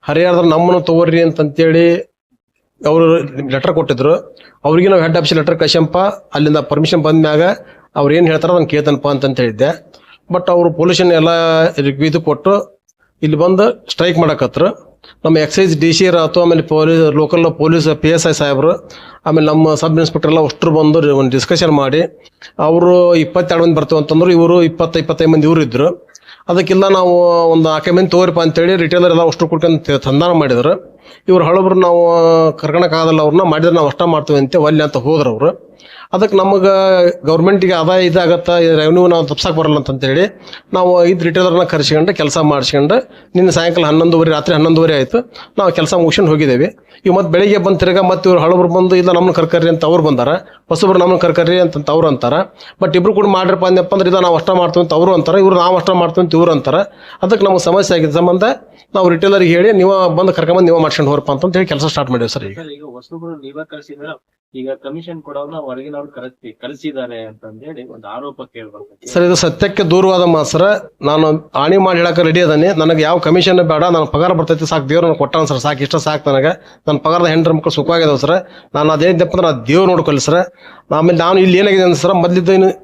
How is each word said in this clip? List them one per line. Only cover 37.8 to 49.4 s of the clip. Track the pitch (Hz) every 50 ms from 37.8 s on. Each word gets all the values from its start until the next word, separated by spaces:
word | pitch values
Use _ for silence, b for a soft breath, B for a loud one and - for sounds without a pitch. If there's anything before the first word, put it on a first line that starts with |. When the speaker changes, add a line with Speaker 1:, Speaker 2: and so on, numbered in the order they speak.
| 160 165 185 185 185
Speaker 1:
ಇದಾಗತ್ತ, | 175 160 185 175 160 175 170 170 -
ರೆವೆನ್ಯೂ | 175 175 170 165 160 156 151 156 165 180 180
ನಾವು | 180 170 165 156
ತಪ್ಸಕ್ | 139 147 - - 190 160
ಬರಲ್ಲ | 156 160 156 151
ಅಂತಂತೇಳಿ | 147 139 - 135 131 139 135 135 156 190 208 - B B B B B B B -
ನಾವು | 180 180 180 180 180 175
ಐದು | 170 190 175 165
ರಿಟೇಲರ್ನ | 170 160 185 180 185 165 180 180
ಕರೆಸ್ಕೊಂಡು | - 170 151 143 - 147 156 156 - 190
ಕೆಲಸ | - 156 147 -
ಮಾಡಿಸ್ಕೊಂಡು | 170 156 151 147 139 127 - - 143 143 151 202 254 254 - B B B B B
ನಿನ್ನೆ | 175 185 185
ಸಾಯಂಕಾಲ | 147 170 165 170 165 180 165
ಹನ್ನೊಂದುವರೆ, | 151 151 160 165 170 165 160 160 160
ರಾತ್ರಿ | 156 151 151 - 175
ಹನ್ನೊಂದುವರೆ | 151 156 165 165 160 165 160 156
ಆಯ್ತು, | 143 131 127 - 233 247 - B B B B B
ನಾವು | - 202 -
ಕೆಲಸ | - - 160 147 -
ಮುಗಿಸ್ಕೊಂಡು | 180 170 165 - - 208 160
ಹೋಗಿದ್ದೇವೆ. | 156 151 156 139 127 123 151 202 - _ b b b b b
ಇವ್ | 196 180
ಮತ್ತೆ | 190 196 165
ಬೆಳಿಗ್ಗೆ | 160 175 202 208 208
ಬಂದು | 202 175 196 190
ತಿರ್ಗಾ | 160 185 180 180 196
ಮತ್ತೆ | 185 180 185 185 - 190
ಇವ್ರು | 185 170
ಹಳಬ್ರು | 151 165 180 180 180
ಬಂದು | 175 170 185 185 185 185
ಇಲ್ಲ | 180 175 180
ನಮ್ಮನ್ನ | 180 175 180 185
ಕರ್ಕರ್ರಿ | 165 -